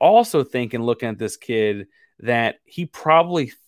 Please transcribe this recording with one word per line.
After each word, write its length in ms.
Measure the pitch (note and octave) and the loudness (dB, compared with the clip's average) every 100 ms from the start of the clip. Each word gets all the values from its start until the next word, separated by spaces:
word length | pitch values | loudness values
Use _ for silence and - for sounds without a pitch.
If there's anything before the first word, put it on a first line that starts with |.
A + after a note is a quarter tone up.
also 420 | - A3 A#3 D#3 | 4 4 4 0
think 300 | C3 B2+ A#2 | -2 -4 -6
in 100 | A#2 | -4
looking 260 | A#2 A2+ A#2 | -2 -2 -6
at 100 | F#2+ | -6
this 180 | G#2+ - | -8 -10
kid 500 | - A2+ G#2+ G2+ F#2+ _ _ _ | -4 -2 0 -4 -10 _ _ _
that 360 | A2+ A#2+ A2+ - _ | -2 0 -2 -4 _
he 200 | - E3+ | -12 -12
probably 680 | - D#3 D#3+ E3+ F3 B2+ - | -6 2 4 4 -2 -4 -10